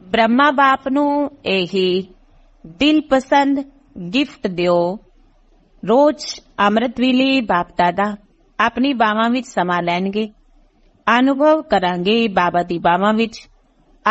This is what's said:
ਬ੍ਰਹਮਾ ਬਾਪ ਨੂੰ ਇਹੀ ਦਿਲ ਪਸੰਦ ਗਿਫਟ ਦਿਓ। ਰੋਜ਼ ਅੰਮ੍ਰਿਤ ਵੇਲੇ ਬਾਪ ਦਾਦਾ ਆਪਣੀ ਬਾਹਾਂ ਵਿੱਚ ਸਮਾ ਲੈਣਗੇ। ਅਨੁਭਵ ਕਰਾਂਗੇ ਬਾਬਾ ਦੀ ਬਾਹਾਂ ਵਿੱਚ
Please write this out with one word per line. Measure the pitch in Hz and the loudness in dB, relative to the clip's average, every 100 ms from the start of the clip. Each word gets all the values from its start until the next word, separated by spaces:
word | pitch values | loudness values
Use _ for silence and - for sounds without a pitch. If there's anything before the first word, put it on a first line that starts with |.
ਬ੍ਰਹਮਾ | 185 220 226 247 294 | -6 0 2 4 2
ਬਾਪ | 277 269 269 269 | 4 2 2 -2
ਨੂੰ | 269 294 285 277 - | -2 0 0 -4 -6
ਇਹੀ | - 190 175 196 185 180 185 - _ _ _ _ 160 | -4 -2 -2 0 0 0 -4 -16 _ _ _ _ -20
ਦਿਲ | 170 294 311 | -2 2 2
ਪਸੰਦ | 294 262 254 285 277 277 277 _ _ 214 175 | 2 -2 2 2 2 -2 -6 _ _ -16 -4
ਗਿਫਟ | 233 294 - 202 | -2 -2 -6 -8
ਦਿਓ। | 175 175 175 175 208 _ _ _ _ _ _ _ - 185 | -2 0 2 0 -6 _ _ _ _ _ _ _ -12 0
ਰੋਜ਼ | 247 294 302 - - _ - 202 | 2 2 0 -10 -16 _ -2 0
ਅੰਮ੍ਰਿਤ | 220 247 233 | 2 -2 -2
ਵੇਲੇ | 254 254 269 269 | 0 2 2 0
ਬਾਪ | 208 180 175 | 0 -2 -4
ਦਾਦਾ | - 175 180 208 202 _ _ _ - | -2 0 0 -4 -6 _ _ _ -4
ਆਪਣੀ | 226 240 269 | -2 0 -2
ਬਾਹਾਂ | 247 220 214 233 | 0 0 0 0
ਵਿੱਚ | 254 240 | -2 -4
ਸਮਾ | - 180 175 | -4 -2 -2
ਲੈਣਗੇ। | 175 175 190 202 220 _ _ _ _ _ _ _ - 233 | -2 -4 -4 -4 -8 _ _ _ _ _ _ _ 0 2
ਅਨੁਭਵ | 262 269 302 311 | 2 2 2 2
ਕਰਾਂਗੇ | 311 196 180 180 180 233 226 | 0 0 0 -2 0 0 0
ਬਾਬਾ | 185 175 175 | 0 0 -2
ਦੀ | 175 170 | -4 -2
ਬਾਹਾਂ | 170 175 202 | 0 2 0
ਵਿੱਚ | 220 226 - - _ _ _ _ _ 208 | 0 -2 -6 -20 _ _ _ _ _ 0